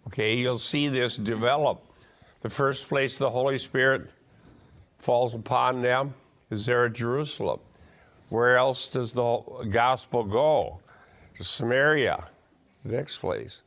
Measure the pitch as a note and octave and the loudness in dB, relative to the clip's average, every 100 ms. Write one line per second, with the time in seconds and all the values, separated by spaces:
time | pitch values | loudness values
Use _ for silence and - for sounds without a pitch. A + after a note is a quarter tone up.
0 | - - G#2+ A#2 B2+ A#2+ - D3 C#3+ C3 | -10 -2 0 2 0 -2 -2 0 0 2
1 | B2 A2+ G#2 A2 A#2+ C#3+ C#3+ G2 - - | 0 -2 -4 0 2 2 2 -2 -8 -20
2 | - _ - _ A2+ - C#3 C3+ - C#3+ | -20 _ -20 _ -10 0 0 0 -2 0
3 | C3+ - C3+ A#2+ C3+ C3+ - C3+ C3+ C3+ | 0 0 0 2 0 0 -2 2 2 2
4 | - _ _ _ - - - - - _ | -2 _ _ _ -20 -20 -20 -20 -20 _
5 | - A#2+ B2 A2+ A2 B2 B2 B2+ B2 B2+ | 0 2 2 -4 -2 0 2 2 2 0
6 | C#3 C3 _ _ _ A2 G#2+ B2 A#2+ A2+ | 0 -8 _ _ _ -6 0 2 2 0
7 | A#2 C3 D3+ - G2 - - - - - | -2 -2 -4 -4 -4 -4 -10 -20 -20 -20
8 | - _ - A2 A#2+ B2 C3 B2+ - C3 | -20 _ -6 2 4 6 4 0 -6 -6
9 | A#2+ B2 A#2+ A#2 - - A#2 G#2+ A#2+ B2+ | -4 -2 0 0 -4 -12 -2 2 2 0
10 | - A#2+ G#2+ G#2+ D3+ D3 D#2 F2 _ - | -2 -4 0 2 2 2 0 -8 _ -20
11 | - - - - F#2 - A#2+ B2+ C#3+ D#3 | -20 -20 -20 -12 -8 -4 -2 2 2 2
12 | A2+ D2+ - _ _ _ _ _ - A#2 | 0 -2 -8 _ _ _ _ _ -6 -6
13 | C#3+ - - - - - | -6 -8 -6 -6 -8 -16